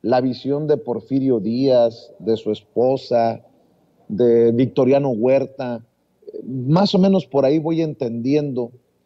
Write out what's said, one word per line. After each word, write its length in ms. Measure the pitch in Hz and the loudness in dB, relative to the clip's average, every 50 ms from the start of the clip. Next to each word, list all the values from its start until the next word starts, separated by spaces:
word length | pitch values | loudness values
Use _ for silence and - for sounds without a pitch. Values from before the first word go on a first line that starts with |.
la 200 | - 110 127 127 | -4 0 0 0
visión 460 | 127 131 123 - - 135 139 147 156 | 0 -2 -4 -4 -6 -4 -4 -4 0
de 100 | 147 151 | -2 -2
Porfirio 600 | 113 - 123 117 110 - - 135 139 131 135 123 110 | -2 -2 -6 -8 -8 -6 -4 -4 -2 0 0 0 0
Díaz, 760 | 92 110 117 127 135 135 127 120 117 117 117 - - - - - | 0 -2 -2 0 2 2 4 4 2 2 0 -6 -20 -20 -20 -10
de 180 | 92 110 113 | -4 -4 -4
su 140 | 107 - 107 | -2 -2 -6
esposa, 880 | 107 - _ _ - 110 120 131 127 120 - - 120 117 113 113 110 - _ _ _ _ _ _ _ _ _ _ _ _ _ | -6 -6 _ _ -2 0 0 0 0 -2 -4 -2 0 0 0 0 -2 -6 _ _ _ _ _ _ _ _ _ _ _ _ _
de 440 | - 107 95 123 120 117 117 117 117 117 | -10 -2 0 2 4 4 4 4 4 4
Victoriano 560 | 120 131 117 - 139 127 127 139 139 143 135 | 2 0 0 2 0 2 4 4 2 2 0
Huerta. 720 | 120 104 117 127 135 135 135 135 - - 131 123 120 113 113 _ _ _ _ _ _ _ - - - - - | -2 0 0 2 2 2 0 -2 -8 -10 -8 -8 -8 -10 -12 _ _ _ _ _ _ _ -20 -18 -16 -14 -12
Más 500 | 110 131 127 123 135 160 180 202 - - | -10 -10 -6 -2 0 2 2 2 2 2
o 40 | 190 | 2
menos 260 | 190 196 190 185 - | 4 4 2 2 0
por 180 | - - 139 135 | 0 -2 0 2
ahí 160 | 131 151 160 | 2 0 0
voy 220 | 147 165 165 160 | 0 -2 -2 -2
entendiendo. 880 | 165 156 147 - 131 113 117 117 117 135 147 151 147 143 127 123 120 117 - - _ _ _ _ _ | -2 -4 -4 -6 -6 -6 -6 -4 -2 0 0 0 0 -2 -4 -6 -6 -8 -10 -20 _ _ _ _ _